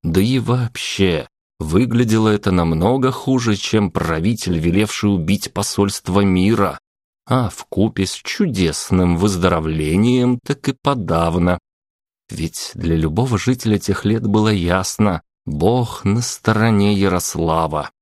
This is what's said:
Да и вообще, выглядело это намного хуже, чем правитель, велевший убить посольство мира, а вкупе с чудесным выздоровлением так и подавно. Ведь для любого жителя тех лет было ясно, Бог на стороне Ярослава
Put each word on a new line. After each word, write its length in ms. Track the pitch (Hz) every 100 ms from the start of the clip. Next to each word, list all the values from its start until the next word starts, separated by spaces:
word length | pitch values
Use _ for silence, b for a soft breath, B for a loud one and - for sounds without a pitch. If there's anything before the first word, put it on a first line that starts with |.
| -
Да 160 | 87
и 180 | 107 131
вообще, 880 | 117 127 120 - - - 95 80 65 _ _ _
выглядело 680 | 78 87 123 117 120 110 110
это 220 | 104 104
намного 600 | 90 85 80 95 131 127
хуже, 440 | - - 131 117 101
чем 360 | - 110 101
правитель, 680 | - 82 80 92 117 - 85
велевший 540 | 82 92 107 - 104
убить 380 | 98 80 101 -
посольство 720 | - 101 - 101 - - 95
мира, 580 | 98 92 95 113 95 71 _ _ _ _ -
а 220 | 127 110
вкупе 560 | - - - 107 - 95
с 60 |
чудесным 1040 | - - - 196 95 85 73 - 92 90 85
выздоровлением 1200 | 101 92 90 85 78 78 76 87 117 127 123 123 -
так 240 | 151 -
и 60 | 131
подавно. 760 | 143 135 82 82 85 87 87 90 _ _ _ _ _ _ _
Ведь 420 | - 80 - - -
для 200 | 85 82
любого 420 | 80 85 127 107
жителя 420 | - 127 113 101
тех 260 | - 95 101
лет 200 | 113 110
было 240 | 107 107
ясно, 720 | 104 85 92 92 - 104 82 _ _ -
Бог 600 | 73 90 123 120 - 98
на 160 | 110
стороне 720 | 120 - - 107 113 104 101
Ярослава 1000 | 101 98 90 - 90 82 80 80 76 73 _